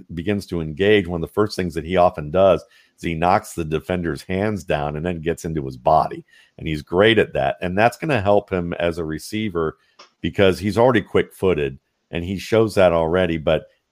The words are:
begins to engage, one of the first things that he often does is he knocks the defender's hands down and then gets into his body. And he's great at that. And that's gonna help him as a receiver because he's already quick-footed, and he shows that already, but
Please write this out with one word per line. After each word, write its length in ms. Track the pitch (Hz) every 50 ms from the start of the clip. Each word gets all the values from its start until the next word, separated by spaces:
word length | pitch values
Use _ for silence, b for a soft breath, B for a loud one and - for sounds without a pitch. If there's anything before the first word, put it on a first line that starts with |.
| - - 82
begins 320 | 82 80 98 104 101 92 -
to 140 | 92 85
engage, 460 | 80 78 76 76 95 104 107 104 90 85
one 140 | 90 82
of 60 | 80 -
the 60 | -
first 220 | 101 107 104 -
things 180 | - 92 87 76
that 100 | 82 -
he 120 | 101 92 90
often 340 | 87 90 - 82 76 73
does 320 | 76 92 98 95 87 78 - b b b b b b _
is 60 | 85
he 100 | 85 82
knocks 400 | 80 85 87 95 110 - - -
the 120 | 87 85
defender's 580 | 76 78 78 - - 92 90 85 82 71 69 -
hands 400 | - 92 95 101 110 107 95 78
down 320 | - 76 73 73 73 76
and 100 | 76 80
then 160 | 90 90 82
gets 240 | 76 82 82 - -
into 200 | 82 80 78 67
his 120 | 67 65 62
body. 480 | 62 76 78 78 - - - 85 - b b b b b b -
And 100 | - 82
he's 140 | 78 76
great 380 | 69 - 87 90 104 113 113 104
at 140 | 85 78 -
that. 240 | 71 67 67 - -
And 160 | 90 90 90 98
that's 200 | 110 120 - -
gonna 240 | - 160 139 110
help 280 | 92 101 104 101 - -
him 240 | 98 90 85 85 -
as 240 | - 85 87 82 85
a 80 | 82
receiver 720 | 78 78 78 - - 107 107 110 104 85 85 80 78 - b b b b b b b b _
because 360 | - 87 82 - 101 95 90 85
he's 200 | 92 104 90 110
already 240 | 117 131 123 104
quick-footed, 760 | 90 - - 98 - - - - 101 95 87 78 71 69 67 - _ _ _ _ _ _
and 140 | - 85 85
he 160 | 92 101 90
shows 340 | - - 113 110 113 107 -
that 200 | 101 92 87 82
already, 440 | 85 82 80 85 92 92 85 82 80
but 300 | 71 82 78 76 - - _ _ _ _